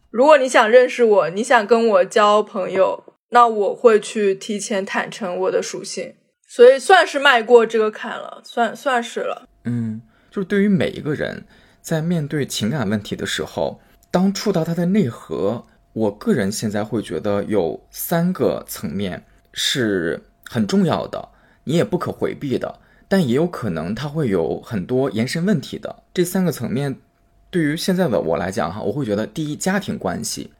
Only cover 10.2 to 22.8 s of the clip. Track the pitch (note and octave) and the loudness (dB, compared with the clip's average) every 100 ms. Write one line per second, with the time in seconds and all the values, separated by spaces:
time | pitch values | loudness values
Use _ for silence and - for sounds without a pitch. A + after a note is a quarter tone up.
10.2 | _ - F#3+ G3+ G3+ F#3 G2 - D3 C3+ | _ -8 -2 2 4 2 0 -4 -6 -4
11.2 | B1+ - - _ _ _ - D#3+ E3 F3 | -4 -8 -16 _ _ _ -6 -4 0 -2
12.2 | C#3+ D#3 B2+ - A2 D3+ G2+ G#2+ G2+ F#2+ | -2 -4 -4 -4 -4 -2 -2 -4 -4 -8
13.2 | G2 - C#2 - D2 - _ _ _ F3+ | -6 -6 -6 -4 -4 -6 _ _ _ 0
14.2 | G3 G3 G#3+ F3 D#3+ E3+ F3 G#3+ C3 - | 0 0 -2 -2 -2 -2 0 0 0 -4
15.2 | - C#2 G2 A#2 - _ _ A2 G#2+ G2+ | -10 -4 -4 -4 -10 _ _ -4 -2 -2
16.2 | A#3 D#3 G2 G2+ A2 G#2 A2 A2+ G2 D#2+ | -2 0 -2 -4 -4 -4 -4 -4 -4 -6
17.2 | G#2 G2+ F#2+ G2+ E2 - _ - - E3+ | -4 -4 -2 0 0 -4 _ -12 -4 0
18.2 | F3 F3 G#2 A#1+ - - F#2 F#2 G2 D2+ | 0 0 0 -2 -8 -12 -8 -6 -6 -8
19.2 | - _ _ - - C#3 A2 F#2+ E2 C#2 | -14 _ _ -6 -4 0 0 0 -2 -4
20.2 | - _ - - G#2+ G3 F3 F#2+ - F#2+ | -10 _ -8 -4 0 2 2 0 -4 -10
21.2 | - _ _ _ - E3 C#3 F3 - - | -12 _ _ _ -4 -2 0 -2 -6 -4
22.2 | - - C#3+ A3 - - | -6 -6 -4 -4 -4 -12